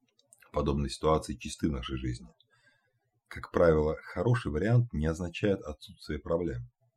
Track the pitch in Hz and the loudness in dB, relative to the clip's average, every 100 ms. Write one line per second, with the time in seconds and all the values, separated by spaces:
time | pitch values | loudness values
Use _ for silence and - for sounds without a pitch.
0 | _ _ _ - _ 78 73 71 69 - | _ _ _ -20 _ -4 0 0 -2 -2
1 | 78 78 - - - - 85 67 - - | 2 2 0 -10 -10 -2 0 0 0 -4
2 | 64 62 - _ _ _ _ _ _ _ | -4 -6 -10 _ _ _ _ _ _ _
3 | _ _ _ - - - 87 78 76 76 | _ _ _ -14 -4 4 6 6 2 -2
4 | - - 117 120 - 76 101 123 120 76 | -8 -2 2 2 0 -2 4 4 4 0
5 | 78 82 87 - 107 95 - 71 - 87 | -2 -2 -6 -2 0 0 -4 -12 -16 -20
6 | - 73 - 85 87 67 - _ _ | -10 -10 -2 -2 -2 -6 -10 _ _